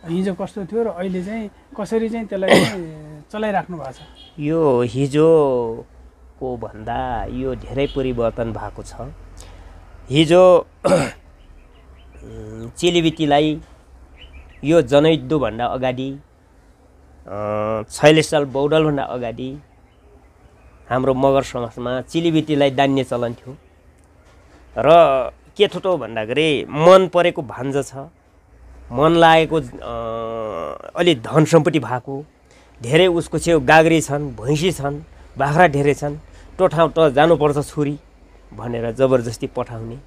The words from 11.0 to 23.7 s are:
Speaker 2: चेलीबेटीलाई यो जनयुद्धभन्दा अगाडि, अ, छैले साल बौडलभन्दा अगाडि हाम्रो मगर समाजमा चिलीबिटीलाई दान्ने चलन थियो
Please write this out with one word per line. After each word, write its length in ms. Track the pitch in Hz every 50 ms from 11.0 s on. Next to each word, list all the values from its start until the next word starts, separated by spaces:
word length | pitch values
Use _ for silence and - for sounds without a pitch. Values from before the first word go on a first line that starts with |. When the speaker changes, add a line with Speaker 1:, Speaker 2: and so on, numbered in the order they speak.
| 135 117 - - _ - - _ - - - - - _ _ - _ - - _ - - - - - 113 113 113 110 107 110 113 113 117 -
Speaker 2:
चेलीबेटीलाई 840 | - 170 175 175 175 165 165 160 - 160 143 143 147 156 156 151 151 - - - - _ _ - - - _ - - - - - - - - - - -
यो 180 | 139 165 170
जनयुद्धभन्दा 840 | 139 113 139 143 151 160 165 147 127 127 156 147 127 110 104 113 120
अगाडि, 540 | 107 95 131 127 127 127 127 131 135 135 139 _ _ _ _ _ _ _ _ _ _ _ _ _ _ _ _ _ _ _ _ -
अ, 560 | - 95 104 104 104 107 107 107 110 110 107 107 -
छैले 320 | - - - 151 156 156
साल 240 | 151 - 165 151 143
बौडलभन्दा 580 | 135 120 139 143 147 156 160 156 156 147 139 -
अगाडि 540 | - - 127 120 117 113 123 127 131 135 147 - _ _ _ _ _ _ _ _ - _ - _ _ _ _ _ - _ _ _ - _ _ - -
हाम्रो 240 | 120 131 131 135 135
मगर 300 | 127 135 139 139 139 123
समाजमा 580 | - - 123 120 113 - 127 120 123 127 131
चिलीबिटीलाई 680 | 123 - - 165 170 170 160 156 151 156 151 143 139 139
दान्ने 320 | 127 131 139 139 135 135 127
चलन 300 | - 127 120 120 117 117
थियो 240 | - - 127 139 - _ _